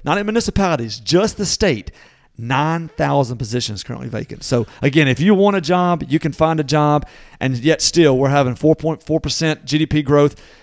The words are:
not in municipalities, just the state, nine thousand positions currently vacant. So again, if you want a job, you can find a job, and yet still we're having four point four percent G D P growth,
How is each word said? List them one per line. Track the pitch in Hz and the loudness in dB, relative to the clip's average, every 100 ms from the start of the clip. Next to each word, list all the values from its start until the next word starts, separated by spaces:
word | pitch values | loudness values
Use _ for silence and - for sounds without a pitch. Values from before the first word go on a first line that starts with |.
not | 139 185 | -4 -2
in | 202 | 0
municipalities, | 226 214 196 190 147 117 107 | -2 -2 0 0 -2 -4 -10
just | 107 170 214 - | 0 0 0 -2
the | 196 | -6
state, | - 208 113 - - - _ _ - | -2 0 -2 -6 -16 -20 _ _ -12
nine | 117 131 151 165 165 | -2 0 0 -2 -6
thousand | - 143 143 123 120 | -4 0 0 0 -4
positions | 113 120 113 104 | -6 -4 -4 -8
currently | - 117 123 | -10 -10 -10
vacant. | 110 - 113 | -10 -10 -12
So | - 120 107 - | -2 -2 -2 -4
again, | 143 147 143 | 0 2 2
if | 123 | 2
you | 180 | 2
want | 196 202 196 | 4 4 2
a | |
job, | 151 180 180 175 156 | 0 0 0 -2 -2
you | 156 | -2
can | 160 | -2
find | - 160 160 | 0 0 0
a | |
job, | 139 151 147 147 - - - - | 0 0 2 0 -2 -12 -20 -6
and | 131 123 | -4 0
yet | 135 156 | 0 0
still | - 170 156 127 | 0 4 4 4
we're | 135 | 2
having | 143 127 120 | 2 0 0
four | 151 156 | 2 2
point | 156 160 | -2 -6
four | - 156 | -4 -4
percent | 143 - 160 151 | -2 -2 -2 -2
G | - 151 | -2 -2
D | 156 | 0
P | 151 | 0
growth, | 135 147 147 - - - | 2 4 4 0 -16 -20